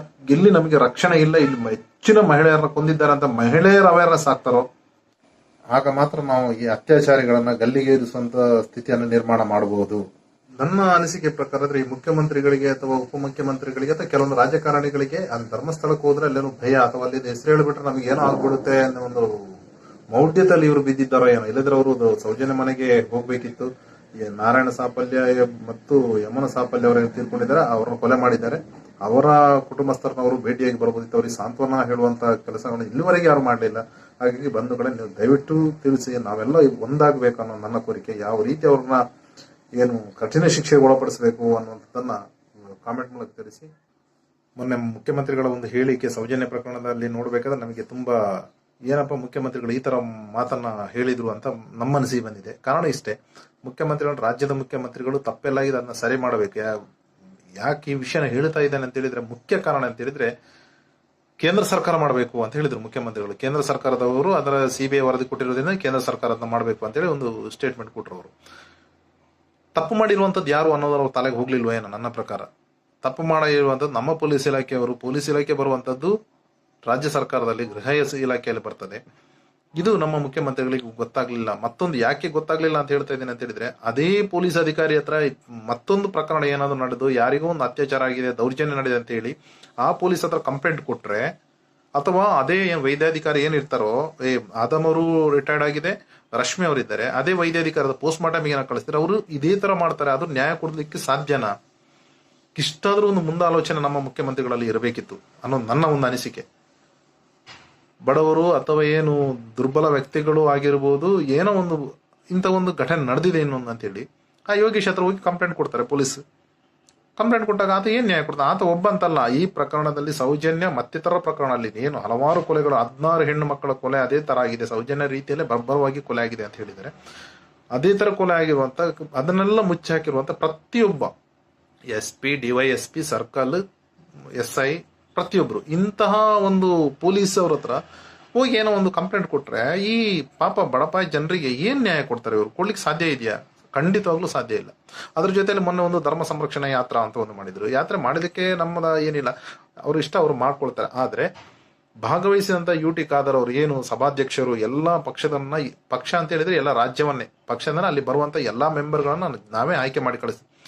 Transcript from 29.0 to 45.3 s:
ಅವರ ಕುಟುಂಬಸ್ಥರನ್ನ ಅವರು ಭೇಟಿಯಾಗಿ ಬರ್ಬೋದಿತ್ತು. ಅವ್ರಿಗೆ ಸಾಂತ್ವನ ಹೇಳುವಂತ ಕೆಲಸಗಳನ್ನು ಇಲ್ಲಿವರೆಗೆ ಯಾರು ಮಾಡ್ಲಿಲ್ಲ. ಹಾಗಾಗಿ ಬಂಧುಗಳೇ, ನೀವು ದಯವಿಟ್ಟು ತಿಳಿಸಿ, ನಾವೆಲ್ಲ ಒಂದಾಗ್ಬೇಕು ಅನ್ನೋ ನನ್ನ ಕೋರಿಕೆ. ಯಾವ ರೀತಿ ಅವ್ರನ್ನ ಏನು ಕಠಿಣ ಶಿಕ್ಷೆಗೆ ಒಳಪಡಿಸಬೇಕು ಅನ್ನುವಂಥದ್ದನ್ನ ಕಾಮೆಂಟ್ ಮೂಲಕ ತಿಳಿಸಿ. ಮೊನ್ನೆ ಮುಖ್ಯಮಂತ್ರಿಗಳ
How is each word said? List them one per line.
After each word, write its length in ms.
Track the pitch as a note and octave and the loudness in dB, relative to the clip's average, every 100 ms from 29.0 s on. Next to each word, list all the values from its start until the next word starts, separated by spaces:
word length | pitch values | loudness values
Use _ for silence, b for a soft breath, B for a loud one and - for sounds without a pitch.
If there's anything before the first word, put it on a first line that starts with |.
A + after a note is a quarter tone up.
ಅವರ 240 | G2+ B2 D3 D3 C#3+ C#3 | 0 4 6 8 8 6
ಕುಟುಂಬಸ್ಥರನ್ನ 640 | C3+ C3 C#3 C3 C#3 B2+ | 2 -2 -2 -2 -4 -2
ಅವರು 160 | B2 B2+ | 0 0
ಭೇಟಿಯಾಗಿ 420 | A2 B2 B2+ A#2 | -2 0 0 0
ಬರ್ಬೋದಿತ್ತು. 380 | A#2 A2+ A2+ A#2 | 0 -2 -2 -2
ಅವ್ರಿಗೆ 180 | A#2 - | -2 -4
ಸಾಂತ್ವನ 480 | G#2+ B2 C3+ C3 A#2+ | -8 -4 0 0 0
ಹೇಳುವಂತ 380 | B2 A#2+ A#2 | 2 0 2
ಕೆಲಸಗಳನ್ನು 640 | A#2+ A2 - A2+ B2+ A#2 A2 | 0 0 -2 -10 -6 -6 -6
ಇಲ್ಲಿವರೆಗೆ 420 | B2 F3 F3 E3 | -2 2 4 6
ಯಾರು 140 | C#3+ | 4
ಮಾಡ್ಲಿಲ್ಲ. 380 | B2+ A#2 A2+ A2 A2+ b b - | 4 0 0 -4 -8 b b -4
ಹಾಗಾಗಿ 260 | B2 B2 C#3+ | -2 -2 -4
ಬಂಧುಗಳೇ, 420 | A2 B2 A#2+ B2 | -4 -4 -4 -4
ನೀವು 280 | A#2 A2 F#2+ | -4 -10 0
ದಯವಿಟ್ಟು 640 | A2 C#3 - D#3 D#3 D3+ | 2 4 2 0 0 0
ತಿಳಿಸಿ, 400 | C#3 C3+ B2+ B2 | 0 0 0 -6
ನಾವೆಲ್ಲ 320 | A2 G#2+ A2+ E3 C#3 A#2+ | -4 -4 2 6 6 4
ಒಂದಾಗ್ಬೇಕು 640 | B2+ D3 D3 C#3 B2 A#2 | -2 2 4 4 2 0
ಅನ್ನೋ 160 | A2+ A2 | -6 -8
ನನ್ನ 200 | G#2+ A2+ | -6 -6
ಕೋರಿಕೆ. 380 | - G2+ G2 G#2+ | -6 -8 -8 -8
ಯಾವ 240 | G2+ A2+ | -2 -2
ರೀತಿ 240 | A2 D#3 D3+ | -2 2 4
ಅವ್ರನ್ನ 240 | C#3 B2+ B2+ A#2+ - b b b _ _ | 4 4 0 0 -6 b b b _ _
ಏನು 460 | B2 B2 A#2 G#2 - | 0 0 0 -8 -8
ಕಠಿಣ 240 | A2 D#3 | -2 2
ಶಿಕ್ಷೆಗೆ 380 | D#3+ - - D3 | 2 2 4 6
ಒಳಪಡಿಸಬೇಕು 720 | C3 C3 B2 - A#2+ A#2 A#2 A2+ | 8 6 2 0 0 2 2 0
ಅನ್ನುವಂಥದ್ದನ್ನ 560 | A2+ A2 - B2 B2+ G#2 G2+ _ _ G#2+ G2+ G2 A#2 | -2 -12 -12 -8 -6 -8 -10 _ _ -20 -20 -14 -10
ಕಾಮೆಂಟ್ 280 | B2 B2 | -8 -8
ಮೂಲಕ 160 | B2 A2 - | -12 -14 -16
ತಿಳಿಸಿ. 400 | G#2+ - D#3 D#3 _ _ _ _ _ _ _ - | -20 -20 -20 _ _ _ _ _ _ _ _ -10
ಮೊನ್ನೆ 180 | B2+ A#2+ | -4 -4
ಮುಖ್ಯಮಂತ್ರಿಗಳ 680 | A#2 A2+ - D3 C#3 | -4 -6 -4 -4 -2